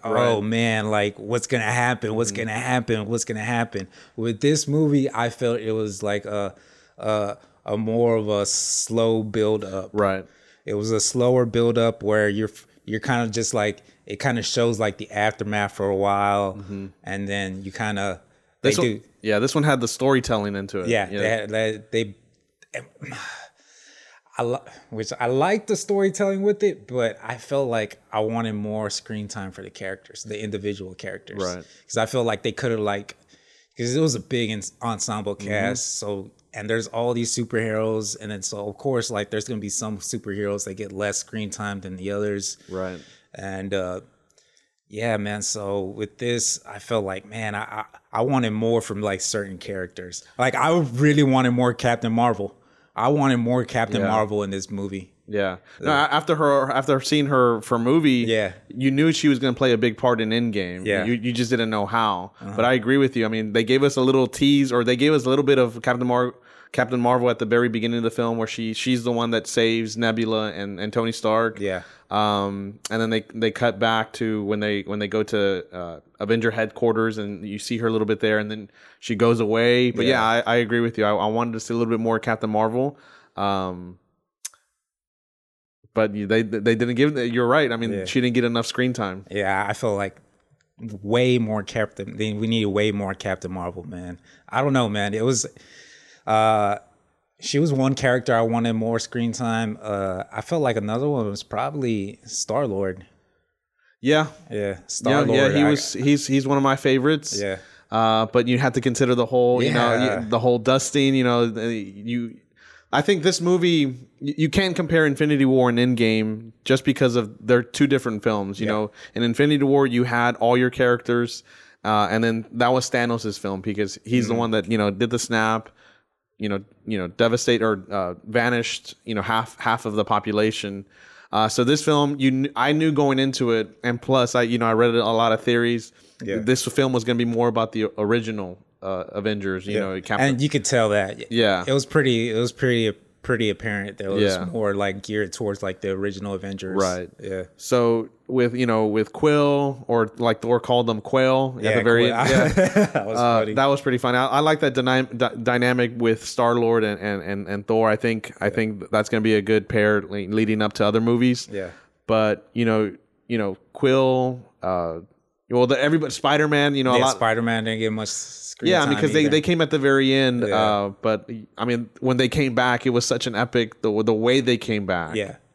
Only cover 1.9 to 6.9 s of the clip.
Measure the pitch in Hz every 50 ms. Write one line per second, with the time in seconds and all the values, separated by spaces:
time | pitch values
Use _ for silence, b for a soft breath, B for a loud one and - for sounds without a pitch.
1.9 | 123 - - 107 107 110 117 110 101 113 113 110 107 113 123 127 127 127 113 123
2.9 | 113 107 104 104 117 113 - - 113 110 107 117 120 117 120 117 - 98 95 -
3.9 | B B B B B - 110 117 113 104 - 143 156 147 - 143 143 156 160 147
4.9 | 147 139 135 131 - 113 120 120 117 - 127 117 117 117 110 110 110 110 110 107
5.9 | 98 92 104 101 104 104 - 101 104 104 101 95 - b b b b b b b